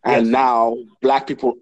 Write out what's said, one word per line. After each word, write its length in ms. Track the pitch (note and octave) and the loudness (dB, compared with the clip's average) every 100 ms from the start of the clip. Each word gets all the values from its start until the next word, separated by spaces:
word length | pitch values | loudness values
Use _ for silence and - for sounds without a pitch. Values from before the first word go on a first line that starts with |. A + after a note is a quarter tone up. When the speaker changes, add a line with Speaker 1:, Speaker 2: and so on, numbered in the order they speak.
| A#2 | 0
Speaker 1:
And 220 | A#2+ A2+ | 0 2
Speaker 2:
Yes. 40 | |
Speaker 1:
now 460 | C3 C3 A#2 A2+ A#2 A#2 _ | 2 2 2 0 -2 -12 _
black 240 | C3 C3+ - | 0 0 -2
people 280 | C#3 C3 - | -4 -4 -4